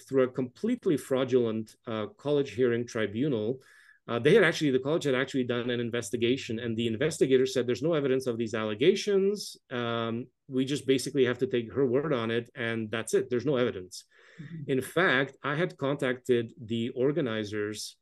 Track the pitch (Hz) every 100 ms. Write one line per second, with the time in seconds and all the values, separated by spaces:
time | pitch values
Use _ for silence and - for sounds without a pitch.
0 | - 135 127 123 127 - 214 247 202 143
1 | - 127 135 127 117 110 110 - - 110
2 | 104 - 139 147 135 101 127 117 120 117
3 | 107 107 147 120 107 135 - - - _
4 | - 117 127 214 165 160 151 127 135 160
5 | 143 127 135 135 123 120 120 120 120 117
6 | 120 117 117 135 - 113 120 113 117 110
7 | 156 160 151 131 131 131 120 120 151 165
8 | 139 131 127 113 117 110 110 104 147 196
9 | - 196 196 208 - - _ 123 120 117
10 | 113 113 135 _ - 131 131 143 123 135
11 | 131 139 123 123 131 123 110 113 139 123
12 | 156 131 113 113 117 - 117 113 110 113
13 | 110 196 - 123 147 135 120 98 92 -
14 | - _ - - 143 165 139 131 127 -
15 | 185 131 139 - 135 147 180 - 135 147
16 | 131 127 - 120 117 - 113 117 117 127
17 | 131 156 135 110 107 107 104 107 - -